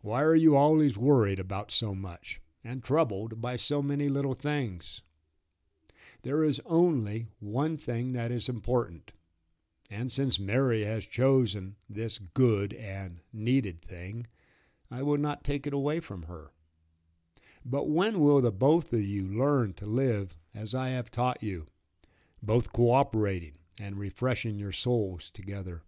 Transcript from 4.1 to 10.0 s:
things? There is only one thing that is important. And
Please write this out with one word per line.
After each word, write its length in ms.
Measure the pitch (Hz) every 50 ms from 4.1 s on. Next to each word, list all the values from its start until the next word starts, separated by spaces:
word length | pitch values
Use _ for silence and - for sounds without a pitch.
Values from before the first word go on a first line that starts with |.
| 139 139 139 139 131
things? 680 | - - 151 147 147 135 110 92 87 - - - - _ _ _ _ _ _ _ _ _ _ _ _ _ _ _ _ _ _ _ _ - - - _ _
There 220 | 120 139 156 156
is 160 | 156 139 - -
only 640 | 226 165 165 175 180 165 131 110 104 104 113 117 110 - _
one 360 | - 101 104 123 143 156 165
thing 360 | 143 - - 120 117 123 127 127
that 180 | 123 117 117
is 180 | 123 120 104 -
important. 640 | 123 113 - - 123 123 117 101 85 80 - - - _ _ _ _ _ _ _ _ _ _ _ _ _ _ _
And 200 | 104 104